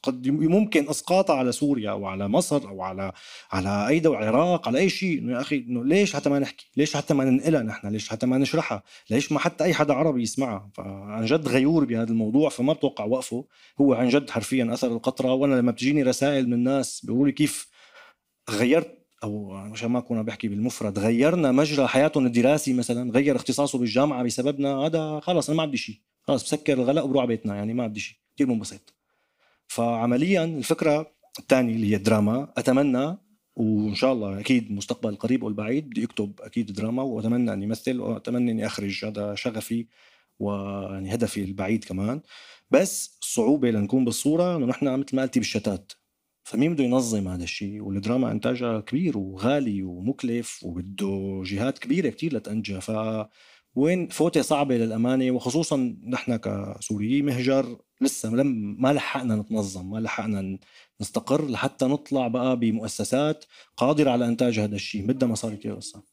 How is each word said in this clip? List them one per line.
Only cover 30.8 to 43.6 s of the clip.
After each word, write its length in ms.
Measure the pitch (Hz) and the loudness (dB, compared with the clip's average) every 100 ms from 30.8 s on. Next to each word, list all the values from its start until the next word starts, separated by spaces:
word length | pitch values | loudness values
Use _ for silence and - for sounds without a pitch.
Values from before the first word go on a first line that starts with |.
| 160 147 156 _ _ - | 4 2 -2 _ _ -20
الثانية 360 | - 131 120 113 | 4 4 4 2
اللي 160 | 104 | 2
هي 40 | 104 | 2
الدراما، 580 | 101 107 104 120 147 - | 4 4 4 2 -2 -2
أتمنى 600 | 123 131 143 127 143 190 _ _ _ - | 2 4 4 2 0 -4 _ _ _ -2
وإن 400 | 110 107 107 95 | 0 2 0 2
شاء 180 | - | 2
الله 260 | 127 101 98 | 2 -2 -6
أكيد 320 | 107 127 107 | 2 0 2
مستقبل 440 | 101 - - 113 101 | -8 -6 -4 -4 -4
قريب 260 | 120 123 | 0 0
أو 60 | 110 | 0
البعيد 420 | 104 107 135 151 | -6 -2 -4 -4
بدي 140 | 110 | -6
أكتب 280 | 117 - 101 101 | -4 -4 -6 -6
أكيد 300 | - - 104 | -8 -6 -4
دراما، 320 | 98 107 123 | -4 -4 -2
وأتمنى 500 | 135 110 107 120 117 | -4 -2 0 0 0
أن 100 | 98 | -2
يمثل، 360 | 104 110 - 127 | -4 -4 -2 -4
وأتمنى 520 | 113 110 - 123 120 | -4 -6 -4 0 0
أني 140 | 110 104 | 0 -4
أخرج، 400 | - 101 95 110 | -4 -6 -6 -6
هذا 300 | 104 104 101 | -6 -6 -4
شغفي 500 | 127 107 - 117 113 _ _ _ _ _ | -6 -6 -6 -6 -6 _ _ _ _ _
ويعني 760 | 101 101 98 98 98 95 95 | -4 -4 -4 -8 -8 -8 -6
هدفي 300 | 117 113 104 | -2 -2 -2
البعيد 400 | 95 98 95 110 | -6 -4 -2 -2
كمان. 380 | - 95 104 139 _ - - - _ | -2 -4 -2 -4 _ -20 -20 -20 _
بس 460 | 139 190 - - _ | 2 2 -2 -10 _
الصعوبة 500 | - - 113 147 | -6 0 2 4